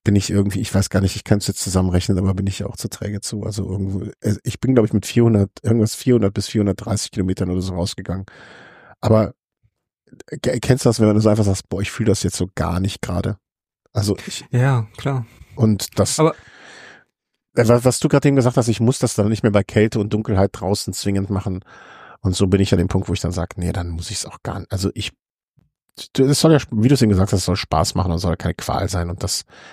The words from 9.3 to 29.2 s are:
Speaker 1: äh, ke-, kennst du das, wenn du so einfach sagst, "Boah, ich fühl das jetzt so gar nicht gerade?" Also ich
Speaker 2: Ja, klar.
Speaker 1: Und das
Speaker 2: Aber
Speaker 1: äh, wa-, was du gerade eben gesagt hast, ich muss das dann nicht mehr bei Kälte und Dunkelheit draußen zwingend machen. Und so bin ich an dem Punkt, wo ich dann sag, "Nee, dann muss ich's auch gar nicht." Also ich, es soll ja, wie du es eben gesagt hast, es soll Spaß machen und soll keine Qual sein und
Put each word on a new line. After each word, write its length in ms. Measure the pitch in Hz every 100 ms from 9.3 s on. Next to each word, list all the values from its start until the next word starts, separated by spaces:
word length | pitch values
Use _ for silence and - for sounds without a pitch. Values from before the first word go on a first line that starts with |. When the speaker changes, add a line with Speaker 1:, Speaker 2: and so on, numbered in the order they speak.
| - _ _ _ _ _ _ _ - -
Speaker 1:
äh, 100 | -
ke-, 240 | - 127
kennst 240 | - 123
du 60 | 120
das, 100 | 113
wenn 120 | 107
du 60 | 104
so 100 | 107
einfach 140 | 107
sagst, 260 | 101 98 -
"Boah, 100 | -
ich 100 | 104
fühl 140 | -
das 180 | 110 95
jetzt 140 | 90 -
so 120 | 92
gar 260 | - 82 87
nicht 200 | 95 -
gerade?" 380 | - 90 95 104 _ _ _ _ _
Also 200 | - 104 98 -
ich 180 | - -
Speaker 2:
Ja, 360 | 123 131 127 107 -
klar. 260 | 147 135 113 - -
Speaker 1:
Und 440 | - 113 101 - -
das 200 | 95 -
Speaker 2:
Aber 160 | 160 - - - - - - - _ _ _ _ _
Speaker 1:
äh, 120 | - 113
wa-, 180 | 120
was 140 | 127 -
du 100 | 151
gerade 200 | 143 147
eben 80 | 139
gesagt 220 | 123 120
hast, 100 | 117
ich 120 | 110
muss 180 | 113 135
das 160 | 123
dann 140 | - 101
nicht 120 | 110
mehr 100 | -
bei 120 | 101
Kälte 360 | 98 - 107 110
und 120 | 104
Dunkelheit 380 | 107 110 98 98
draußen 400 | - 92 101 -
zwingend 380 | - 104 98 98
machen. 300 | 98 95 92 - - - - - -
Und 160 | 95 90
so 100 | 98
bin 140 | 95
ich 140 | 98
an 40 | 95
dem 100 | 87
Punkt, 200 | 95 -
wo 60 |
ich 60 | 87
dann 120 | 85
sag, 240 | 87 82 -
"Nee, 160 | 87
dann 160 | 90 87
muss 220 | 85 87
ich's 160 | 98 -
auch 160 | -
gar 160 | - 90
nicht." 120 | 82
Also 200 | 95 95
ich, 180 | - 101 _ _ _ _ _ _ _ _ - - -
es 220 | 135 147
soll 120 | 160
ja, 60 | 151 -
wie 160 | 110 113
du 60 |
es 80 | 139
eben 80 | 113
gesagt 220 | 95 98
hast, 80 | 98
es 40 |
soll 120 | - 90
Spaß 380 | - 82 82
machen 160 | - 90
und 80 | 82
soll 180 | 90 82
keine 180 | -
Qual 340 | 85 - - 90
sein 220 | 92 85
und 120 | 87